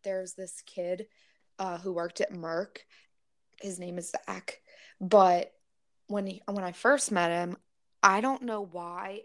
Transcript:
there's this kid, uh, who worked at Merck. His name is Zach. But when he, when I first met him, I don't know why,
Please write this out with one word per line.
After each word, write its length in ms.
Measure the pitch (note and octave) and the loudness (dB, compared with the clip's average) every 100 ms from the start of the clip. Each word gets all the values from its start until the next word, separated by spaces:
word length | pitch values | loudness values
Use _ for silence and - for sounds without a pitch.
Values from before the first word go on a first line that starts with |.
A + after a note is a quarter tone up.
there's 300 | G3+ F#3+ F#3 | -6 -6 -6
this 280 | - F#3 - - | -10 -12 -14 -12
kid, 420 | - F3 F#3 A3 _ _ _ _ - | -6 -4 -4 -6 _ _ _ _ -6
uh, 180 | F#3+ F3 | -4 -4
who 160 | F#3+ | -4
worked 260 | F3 E3+ - | -4 -2 -2
at 120 | F#3+ | -4
Merck. 460 | F3+ E3 E3 G3+ - - - _ _ _ _ _ _ | -4 -4 -4 -4 -10 -20 -20 _ _ _ _ _ _
His 180 | G3+ F3+ | -12 -10
name 180 | F3 F3 | -8 -8
is 140 | E3+ - - | -6 -8 -8
Zach. 320 | - - - _ - - - | -10 -10 -14 _ -20 -20 -10
But 540 | F#3 G#3 F#3 F3 - - _ _ _ _ - | 6 8 8 6 0 -10 _ _ _ _ -6
when 180 | G3+ G3 | -4 -4
he, 160 | F#3 - | -8 -6
when 140 | G3+ | -4
I 80 | F#3 | -4
first 400 | E3+ A#3+ C#4 - | 0 4 4 2
met 180 | F#3+ E3+ | 2 2
him, 260 | E3+ F3 F3+ _ _ _ _ | 0 -2 -6 _ _ _ _
I 200 | G3 G3 | 4 6
don't 220 | B3+ C4+ | 2 -2
know 180 | B3 G#3+ | -4 -6
why, 600 | G3 F3 E3+ F3 G3 G3+ | -6 -10 -10 -10 -10 -12